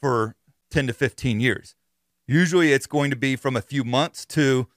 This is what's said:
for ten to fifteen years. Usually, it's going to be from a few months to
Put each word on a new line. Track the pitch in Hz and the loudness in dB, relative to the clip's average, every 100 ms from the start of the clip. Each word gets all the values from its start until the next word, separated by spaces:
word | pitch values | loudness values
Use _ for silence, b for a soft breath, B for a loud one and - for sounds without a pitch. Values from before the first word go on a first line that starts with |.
for | 139 117 110 - _ _ _ | -2 0 -2 -6 _ _ _
ten | 156 131 | -4 -2
to | |
fifteen | - 131 - 131 110 | -2 -4 -2 -2 0
years. | 123 - - _ _ _ _ _ - | 0 -2 -8 _ _ _ _ _ -2
Usually, | 151 180 180 160 | 0 2 2 4
it's | 135 - | 2 0
going | 147 143 | -2 -2
to | 131 | -2
be | 135 131 | -2 -2
from | 139 123 | -2 -4
a | |
few | - 139 120 | -4 -6 -2
months | 127 160 - - | -2 -2 -6 -6
to | 160 139 131 120 | 0 2 2 -2